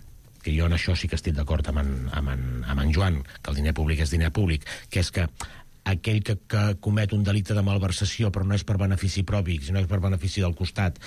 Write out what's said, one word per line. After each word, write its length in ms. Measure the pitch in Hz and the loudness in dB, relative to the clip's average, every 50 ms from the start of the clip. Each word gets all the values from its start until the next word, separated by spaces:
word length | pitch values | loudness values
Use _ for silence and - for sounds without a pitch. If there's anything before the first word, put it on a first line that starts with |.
| - - - - - - - - - | -20 -20 -20 -20 -20 -20 -20 -10 -4
que 100 | 78 78 | -2 0
jo 140 | 80 85 | 2 2
en 60 | 85 85 | 2 2
això 220 | 82 - - 87 - | 2 2 0 0 0
sí 100 | - 85 | 0 -2
que 60 | - | -4
estic 180 | 76 - 92 76 | -2 -2 -2 0
d'acord 320 | 71 71 73 82 69 67 69 | 0 0 0 0 0 0 0
amb 100 | 67 73 | 0 0
en, 140 | 71 69 67 64 62 64 65 | 0 0 -2 -2 -4 -4 -4
amb 160 | 71 69 67 | -2 -2 -2
en, 360 | 67 64 64 62 62 60 60 | -2 -2 -4 -4 -4 -4 -4
amb 140 | 62 69 69 69 | -2 0 2 2
en 100 | 76 76 | 2 4
Joan, 300 | 85 98 92 82 73 67 - - - | 4 4 4 2 0 -2 -6 -12 -12
que 100 | - 73 | -8 -4
el 60 | 71 | -2
diner 160 | 69 71 78 73 | 0 0 0 0
públic 280 | 78 78 76 76 71 | 2 2 2 2 2
és 100 | 80 71 | 2 2
diner 220 | 82 80 82 80 - | 2 2 2 2 2
públic, 340 | 107 - 85 80 76 - - - - - - | 2 2 2 2 0 -2 -8 -14 -14 -12 -4
que 100 | - 95 | -2 -2
és 100 | 90 - | -2 0
que 180 | - 95 87 78 - - - - - - - - - - - | 0 -2 -2 -2 -4 -8 -14 -14 -14 -18 -20 -20 -20 -8 -4
aquell 360 | 98 95 82 - 113 107 107 101 | -2 -2 -2 0 0 0 2 2
que, 140 | - 104 | 0 -2
que 400 | - - - - 107 104 104 101 - | -4 -4 -2 0 2 2 2 0 0
comet 320 | - 110 104 107 107 101 110 | 0 0 2 2 2 2 2
un 80 | 104 104 | 2 2
delicte 300 | 101 104 107 95 - 107 | 2 2 2 0 0 0
de 80 | 104 101 | 2 2
malversació 680 | 101 101 101 95 92 87 - 101 92 - - 117 101 87 | 2 2 2 2 0 0 0 -2 -2 0 0 0 0 0
però 120 | 95 95 | 0 0
no 100 | 98 101 | 2 0
és 100 | 101 - | 0 0
per 120 | - 104 | 0 0
benefici 460 | 92 101 95 98 92 101 95 - 101 87 | 2 2 2 2 2 0 0 0 -2 -2
propi, 380 | - 107 104 90 90 87 76 69 | 0 0 0 0 0 -2 -2 -2
sinó 160 | 78 95 98 | -2 0 0
és 60 | 92 | 0
per 140 | 80 104 95 90 | 0 0 0 2
benefici 400 | 98 98 82 95 95 - 104 95 | 0 0 0 0 -2 0 0 0
del 120 | 87 82 | 0 0
costat, 440 | - 90 - - - 98 87 - - - | -2 -4 -4 -2 0 0 -2 -2 -4 -10